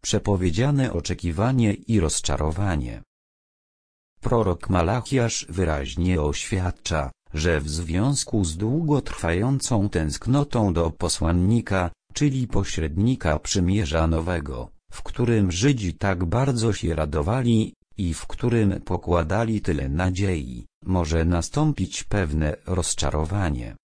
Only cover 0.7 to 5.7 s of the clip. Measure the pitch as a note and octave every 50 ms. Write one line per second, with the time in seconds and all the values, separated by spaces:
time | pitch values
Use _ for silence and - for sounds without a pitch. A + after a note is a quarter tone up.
0.7 | D3 C#3 C3 B2 - F2 D2 - F2 E2+ - F2 E2 D#2+ G#2 B2 C3 B2+ A#2 G#2
1.7 | G2 - - - A2+ G#2 E2+ D#2 - - - - C#2+ C#2 D2+ D#2 D#2 F#2 G2+ G2+
2.7 | F2 D2 B1+ A#1+ A1+ A1+ - _ _ _ _ _ _ _ _ _ _ _ _ _
3.7 | _ _ _ _ _ _ _ _ _ _ - - B2+ A#2 A2 F#2+ F2 - - -
4.7 | - F2+ E2+ E2+ A2 B2 A#2 - C#3 C3 A#2+ A2+ - - - - E2 F2+ F#2 E2